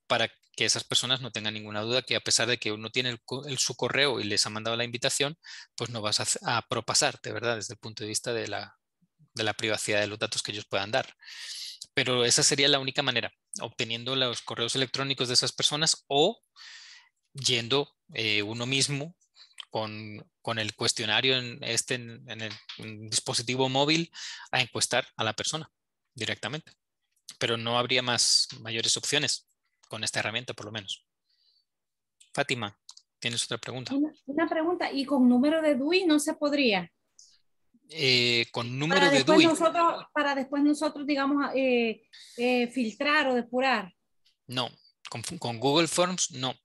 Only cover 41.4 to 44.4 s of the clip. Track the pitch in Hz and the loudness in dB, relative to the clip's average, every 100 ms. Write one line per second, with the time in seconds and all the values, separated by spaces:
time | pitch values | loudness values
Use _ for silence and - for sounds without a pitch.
41.4 | 269 254 262 240 226 214 _ - - - | 0 0 2 2 0 -4 _ -20 -16 -2
42.4 | 247 247 240 254 220 - 285 302 269 247 | 0 2 0 0 -4 -2 0 2 2 0
43.4 | 240 247 269 226 185 _ _ _ _ _ | 0 0 2 2 -2 _ _ _ _ _